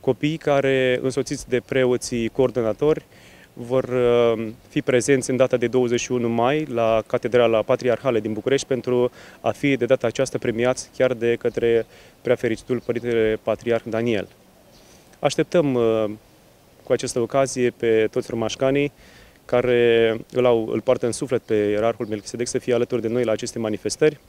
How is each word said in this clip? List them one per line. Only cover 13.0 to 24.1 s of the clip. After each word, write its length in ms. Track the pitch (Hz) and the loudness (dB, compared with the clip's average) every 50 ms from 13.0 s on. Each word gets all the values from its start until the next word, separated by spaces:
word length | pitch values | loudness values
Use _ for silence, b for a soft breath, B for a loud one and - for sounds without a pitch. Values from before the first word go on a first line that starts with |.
| 113 123 117 117 110 110 110 107 _ | -2 -2 0 0 2 0 0 -2 _
Patriarh 400 | - 110 - - 117 117 113 - | -4 -4 -4 -2 -2 -2 -2 -2
Daniel. 440 | 120 107 110 117 120 113 101 95 - - _ _ _ _ _ _ - B B B B B B B B B B | -4 -4 -2 -2 0 -2 -2 -4 -8 -14 _ _ _ _ _ _ -20 B B B B B B B B B B
Așteptăm, 560 | - 147 - - 156 - - 180 156 143 131 | -4 -4 -2 -2 -4 0 0 0 2 2 0
uh, 300 | 123 117 113 110 110 110 104 107 107 _ _ _ _ _ - _ _ _ _ _ _ - | 2 2 2 2 0 0 -2 -6 -10 _ _ _ _ _ -20 _ _ _ _ _ _ -2
cu 100 | - 131 | -2 -2
această 280 | 120 - 123 - 127 | -2 -2 -4 -2 -2
ocazie 500 | 117 107 - 139 139 131 - 131 123 120 | -4 0 0 0 0 0 0 0 0 0
pe 380 | 113 - - 117 113 110 110 107 | 0 0 0 2 2 4 2 2
toți 200 | - 131 120 - | -2 -4 -6 -4
romașcanii 640 | - 117 113 110 - - 135 135 135 143 143 147 _ B B B B B B B B B B | -6 -4 -4 -4 -4 -2 -2 0 0 0 -2 -2 _ B B B B B B B B B B
care 720 | - - 123 123 123 123 120 120 117 117 117 113 113 110 113 - _ - | -2 0 0 2 2 2 4 4 4 4 4 4 2 0 -2 -8 _ -2
îl 140 | 123 123 | 0 2
au, 200 | 123 120 117 110 | 4 4 2 0
îl 140 | 107 117 113 | -2 -4 -4
poartă 260 | - - 127 117 - | 0 0 0 0 0
în 60 | 120 113 | -4 -4
suflet 300 | - 151 131 135 117 _ | -4 -4 -4 -4 -4 _
pe 120 | - 113 | -2 0
ierarhul 520 | 107 104 104 104 104 107 110 117 104 123 | 0 0 0 0 0 0 -2 -2 -2 -6
Melchisedec 400 | 104 107 104 98 - - 117 123 | -6 -6 -8 -8 -10 -8 -6 -6
să 120 | - - 127 | -4 -4 -6
fie 160 | - - 123 | -2 0 0
alături 280 | 117 120 - - 120 107 | 0 0 0 -2 -4 -2
de 60 | 113 | -2
noi 160 | 117 123 123 | -2 -2 0
la 80 | 113 110 | 0 -2
aceste 260 | 104 - 113 - 120 | -2 -4 -8 -8 -6
manifestări 640 | 113 107 107 101 - 107 - - 151 156 | -4 -4 -4 -4 -6 -8 -2 0 0 0